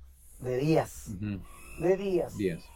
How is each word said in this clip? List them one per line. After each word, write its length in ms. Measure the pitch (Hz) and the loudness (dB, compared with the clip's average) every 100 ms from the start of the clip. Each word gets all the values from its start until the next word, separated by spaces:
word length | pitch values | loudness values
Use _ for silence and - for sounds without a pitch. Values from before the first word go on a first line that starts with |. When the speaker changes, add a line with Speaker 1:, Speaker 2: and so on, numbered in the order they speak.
| - - - - | -20 -20 -20 -10
Speaker 1:
de 160 | 127 127 | -2 0
días. 500 | 151 160 117 - - 95 | 4 4 4 -4 -10 -6
Speaker 2:
Ujú. 240 | 104 98 - - - - | -4 -6 -8 -18 -16 -2
Speaker 1:
De 160 | 170 190 | 2 2
días. 400 | 196 180 - - | 2 0 0 0
Speaker 2:
Días. 280 | - 165 - | 0 -2 -8